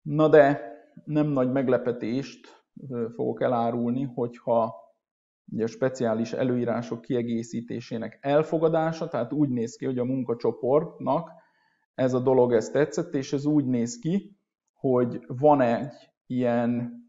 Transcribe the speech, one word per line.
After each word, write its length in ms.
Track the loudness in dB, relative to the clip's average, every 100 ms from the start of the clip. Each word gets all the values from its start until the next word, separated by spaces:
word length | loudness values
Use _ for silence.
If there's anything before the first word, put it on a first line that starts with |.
Na 260 | -4 2 8
de 340 | 8 8 4 -6 -18 _ -20 -4
nem 220 | -2 0
nagy 240 | 0 2
meglepetést, 1120 | 0 2 2 0 -4 -4 -6 -8 -16 -20 -20 _ -20 -12
ö, 160 | -8 -8 -4
fogok 260 | -6 -2
elárulni, 600 | 0 0 0 0 -2 -2
hogyha 720 | -4 -4 -6 -6 0 0 0 -6 -20 _ _ _ _ _ -12
ugye 120 | -4
a 40 | -4
speciális 680 | -2 -4 0 -2 0 -2
előírások 680 | -2 -2 0 -2 -4 -6 -10
kiegészítésének 1160 | -4 -4 -2 -4 -6 -10 -8 -10 -8 -10 -10 -8
elfogadása, 840 | 0 2 2 0 2 2 -2 -4 -4
tehát 260 | -4 -4
úgy 160 | 0 0
néz 260 | 0 -4 -4
ki, 100 | -6
hogy 140 | -2
a 40 |
munkacsoportnak 1300 | -2 -4 -4 -2 -2 -2 0 0 0 -8 -2 -2 -4 -18 _ _ _ _ _ -2
ez 180 | 0
a 60 | 2
dolog, 340 | 4 4 6
ez 160 | 4 2
tetszett, 440 | 0 0 -2 -4 -4
és 180 | -4
ez 120 | -2 2
úgy 200 | 2 2
néz 340 | 0 -2 -4
ki, 380 | -2 -2 -4 _ _ _ _
hogy 500 | _ 2 2 2 -4 -10
van 340 | 2 4 6
egy 320 | 4 2 -4 -12 -20 _ _
ilyen 720 | -2 0 2 0 -2 -6 -12